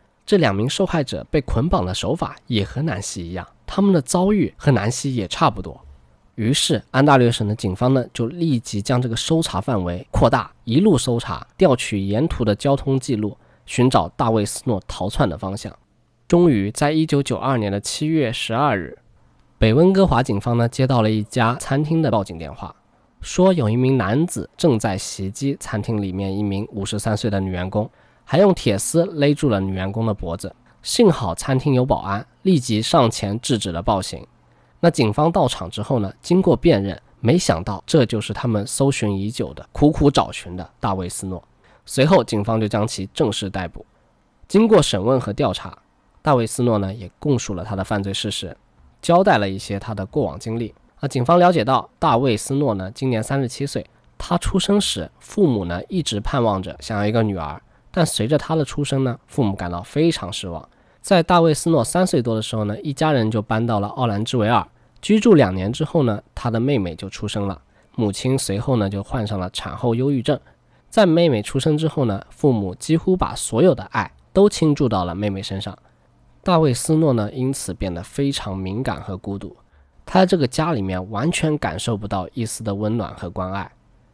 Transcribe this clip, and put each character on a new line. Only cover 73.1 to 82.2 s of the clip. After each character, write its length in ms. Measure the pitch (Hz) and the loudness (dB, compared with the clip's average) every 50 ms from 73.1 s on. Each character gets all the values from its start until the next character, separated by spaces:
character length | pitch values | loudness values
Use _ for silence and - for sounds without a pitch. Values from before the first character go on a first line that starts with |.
| 185 | 0
把 180 | 185 - - - | 0 0 -4 -4
所 280 | - - - 113 113 | -8 -6 -2 2 4
有 120 | 165 185 131 | 4 4 4
的 100 | - - | 2 -2
爱 260 | - - 113 95 - _ _ _ _ - | -6 -6 -6 -6 -6 _ _ _ _ 2
都 160 | 185 202 208 | 4 4 4
倾 240 | - - 165 156 147 | 4 2 0 2 2
注 120 | - 147 | 2 0
到 180 | 117 110 92 90 | 0 0 0 -2
了 100 | 87 85 | -2 -4
妹 160 | 95 104 104 | -4 -4 -4
妹 120 | 98 95 | -4 -4
身 160 | 95 - 98 95 | -8 -8 -8 -8
上。 200 | - 101 90 - _ _ _ _ _ _ _ _ _ _ _ _ | -8 -10 -14 -16 _ _ _ _ _ _ _ _ _ _ _ _
大 160 | - - 180 160 | -2 0 2 4
卫 160 | 160 143 123 | 4 2 0
斯 200 | - - - 160 | 0 0 0 2
诺 180 | 156 160 147 123 | 4 4 4 2
呢， 160 | 113 104 104 | 2 0 -2
因 180 | - 135 127 135 | -4 -4 -2 -2
此 220 | 135 - - - | -4 -4 -6 -8
变 220 | 92 - 104 95 85 | -8 -6 -6 -6 -6
得 80 | 85 | -8
非 280 | 92 - - - 143 139 | -12 -10 -6 -4 -2 -2
常 280 | 139 - - 107 95 95 | -2 -4 -6 -6 -6 -6
敏 240 | 95 92 98 113 | -6 -6 -4 -4
感 180 | 135 117 92 - | -4 -4 -6 -6
和 160 | - - 95 | -8 -10 -10
孤 220 | 95 - 101 98 98 | -10 -8 -8 -8 -8
独， 180 | - 90 - _ _ _ _ _ _ _ _ _ - | -10 -14 -18 _ _ _ _ _ _ _ _ _ -6
他 140 | - - 190 | 0 2 4
在 80 | 190 | 4
这 100 | 180 196 | 4 4
个 100 | 170 139 | 2 0
家 260 | 120 - - 156 170 | 0 -2 -2 -2 -2
里 100 | 160 113 | -2 -2
面 280 | 95 95 92 92 92 101 | -2 -4 -4 -6 -8 -8
完 200 | 113 101 135 165 | -6 -2 -2 -2
全 240 | - - - 156 151 | 0 0 0 0 0
感 220 | 143 - 95 78 95 | -2 -4 -6 -6 -6
受 180 | - 123 113 | -4 -4 -4
不 100 | 98 107 | -4 -4
到 220 | 95 101 95 | -6 -6 -6